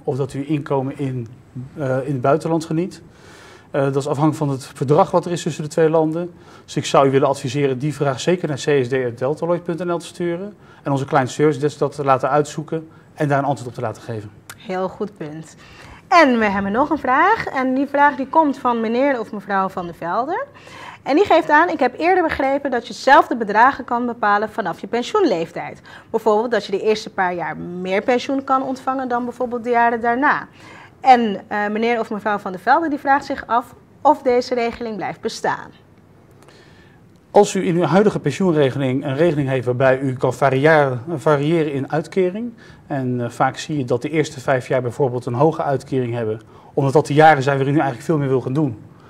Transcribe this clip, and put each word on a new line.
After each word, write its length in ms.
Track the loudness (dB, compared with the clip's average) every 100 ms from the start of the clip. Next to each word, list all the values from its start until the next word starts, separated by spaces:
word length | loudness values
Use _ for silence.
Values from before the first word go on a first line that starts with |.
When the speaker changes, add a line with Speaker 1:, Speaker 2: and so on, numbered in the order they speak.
Speaker 1:
of 120 | -6 -4
dat 180 | -4
u 40 | -6
uw 60 |
inkomen 540 | -4 -4 -2 -2 -2 -6
in, 280 | -6 -6 -10 -16 -18 -16 -14 -8
eh, 200 | -4 -2
in 80 | -2
het 80 | -2
buitenland 440 | 2 2 0 -4
geniet. 380 | -2 -4 -4 -8 -20 -20 -20 -20 -20 -20 -6
Eh, 100 | -2
dat 140 | 0 0
is 120 | -2
afhankelijk 280 | 0 0 0
van 120 | -2
het 160 | -4 -8
verdrag 360 | -6 2 4 4
wat 140 | 2
er 80 | -2
is 100 | -4
tussen 200 | -4 -6
de 60 | -4
twee 220 | 0 2
landen. 420 | 4 2 -2 -6 -12 -20 -20
Dus 120 | -8 -6
ik 80 |
zou 220 | 2 4 6
u 40 |
willen 180 | 4 2
adviseren 500 | 0 -4 -2 -2 -2
die 160 | -4
vraag 260 | -2 -4 -2
zeker 280 | -2 -2 -2
naar 80 | -4
C 280 | 0 0
S 40 | 2
D 40 |
at 260 | -2 -2 -2
deltaloid 440 | -4 -2 -2 -2
punt 220 | -4 -6
N 60 | -4
L 80 | -6
te 80 | -8
sturen 480 | -6 -6 -6 -10 -16 -20 -10
en 100 | -4
onze 120 | -2
Client 260 | 0 0 0
Service 280 | 2 2 2
Desk 200 | -2 -2
dat 160 | -4
te 100 | -2
laten 260 | 2 2 2
uitzoeken 580 | 0 0 -6 -8 -8 -8 -18 -20
en 140 | -4 0
daar 100 | 2
een 60 |
antwoord 240 | 0 -4 -6
op 60 |
te 60 | -8
laten 220 | -8 -8
geven. 280 | -10 -10 -12 -18 -20 -18
Speaker 2:
Heel 320 | -8 -6 -6
goed 280 | -6 -10 -10
punt. 400 | -12 -12 -16 -20 -20 -20 -20 -20 2
En 300 | 6 6 4
we 60 |
hebben 280 | 0 0 -2
nog 180 | 0 0
een 80 | -2
vraag. 480 | 0 2 2 2 -2
En 280 | -4 -2
die 120 | -2 -2
vraag, 300 | 2 2 2
die 120 | 0
komt 300 | 2 2 0
van 220 | -2 0
meneer 400 | 0 0 0 0
of 120 | -4
mevrouw 360 | -10 -4 -2 -2
Van 160 | -4 -10
der 80 |
Velde. 500 | -8 -4 -4 -4 -6 -8 -14 -20 -20 -18 -12
En 140 | 0 2
die 80 |
geeft 260 | 4 4 4
aan: 180 | 4 4
"Ik 100 | 2
heb 160 | -2 0
eerder 240 | 2 2
begrepen 480 | 2 0 0 0 -2
dat 160 | -4 -6
je 80 |
zelf 320 | -2 6 6 6
de 100 | 0
bedragen 480 | 0 4 4 4
kan 220 | -4 -4 -4
bepalen 440 | -2 0 2 0
vanaf 300 | -4 -6 -6
je 60 | -6
pensioenleeftijd. 920 | -4 -2 2 2 2 -2 -8 -12 -14 -20 -20 -6
Bijvoorbeeld 400 | 0 2 2 2
dat 160 | -2 -2
je 60 |
de 100 | -2
eerste 280 | 0 0 -2
paar 240 | -2 -2
jaar 220 | -2 -6 -8
meer 460 | -10 -8 -2 -2
pensioen 420 | 0 0 0 -4
kan 180 | 0 0
ontvangen 460 | 0 -6 -6 -4 -4
dan 160 | -4
bijvoorbeeld 400 | -4 -6 -6 -4
de 60 | -2
jaren 300 | 2 2 2
daarna." 480 | 0 0 0 0 -4 -16 -20 -20 -20 0
En, 380 | 6 6 4 -4 -6
eh, 200 | -4 -2
meneer 320 | -2 0 0
of 100 | -2
mevrouw 280 | -4 -4 -4
Van 140 | -4
der 80 | -4
Velde, 280 | 2 2 2
die 100 | -2
vraagt 260 | 2 0
zich 220 | 0 -8 -2
af 280 | -2 -2 -10 -20 _
of 220 | 2 2
deze 320 | 2 0 0
regeling 420 | -2 -2 -4 -8 -6
blijft 240 | -8 -8
bestaan. 500 | -8 -4 -4 -4 -8 -20 _ -20 _ -20 _ -20 -20 -20 -20 -20 -20 -20 -20 -20 _
Speaker 1:
Als 240 | 2 4
u 120 | 2 0
in 100 | 0
uw 60 |
huidige 360 | 2 4 4 2
pensioenregeling 840 | -2 0 2 2 2 0 -2 -2
een 120 | -2 0
regeling 320 | 2 2 0
heeft 180 | 0 -2
waarbij 320 | 2 4 4
u 180 | 0 -2
kan 180 | -2
varia-, 640 | 2 2 4 4 6 4 -2 -6 -2
variëren 560 | 0 2 2 0 0
in 200 | -4 -4
uitkering, 600 | -4 -4 -2 -2 -4 -10 -12 -20 -20 -8
en, 340 | -6 -4 -4
eh, 100 | -6
vaak 260 | -2 -2 -2
zie 220 | -6 -6
je 60 |
dat 180 | -2 -2
de 80 | 0
eerste 300 | -2 -2 -4
vijf 280 | -2 -2 0
jaar 140 | -2
bijvoorbeeld 440 | -2 -2 -2 -2 -6
een 80 |
hoge 280 | 0 2 2
uitkering 520 | -2 -4 -2 -4 -2
hebben, 260 | -4 -4 -6 -12 -20 -8
omdat 180 | -2 2
dat 140 | 2 4
de 80 |
jaren 280 | 6 8 6
zijn 140 | 2 0
waarin 180 | 0
u 40 | 0
eigenlijk 280 | 0 -2 -2
veel 120 | -2
meer 100 | 0
wil 120 | 0
gaan 120 | 0
doen. 260 | 0 -2 -4 -14 -20